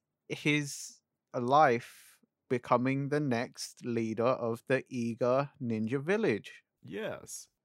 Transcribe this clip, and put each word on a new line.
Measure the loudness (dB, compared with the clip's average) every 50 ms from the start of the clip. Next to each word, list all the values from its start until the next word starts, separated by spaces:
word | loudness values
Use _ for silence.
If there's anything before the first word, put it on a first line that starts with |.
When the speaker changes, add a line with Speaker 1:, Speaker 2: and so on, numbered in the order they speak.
| _ _ _ _ _ -12
Speaker 1:
his | -10 -4 0 2 2 2 0 -2 -6 -10 -12 -14 -16 -20 _ _ _ _ _ _ -6
life | -4 0 4 6 8 8 8 6 2 0 -6 -16 -20 -20 -20 -20 _ _ _ _ _ _ -4
becoming | -4 -4 0 2 2 2 4 2 0 0 -2 0
the | 0 0
next | 0 2 0 0 -2 -4 -8 -12 -14 -14 -14 -10 -8
leader | -4 -2 -2 -2 -2 0 0 2
of | 2 2 2 0 -2 -4 -4 -2 0
the | 0 0 0 -2 -6
Iga | -4 -4 -4 -2 0 2 2 2 2 0 -2 -6 -8 -4
Ninja | -4 -2 -2 -2 -2 -2 -4
Village. | -2 0 0 0 2 2 0 0 -2 -8 -18 -20 -20 _ _ _ -18
Speaker 2:
Yes. | -12 -10 -8 -8 -8 -8 -10 -12 -14 -16 -16 -18 -20 _ _ _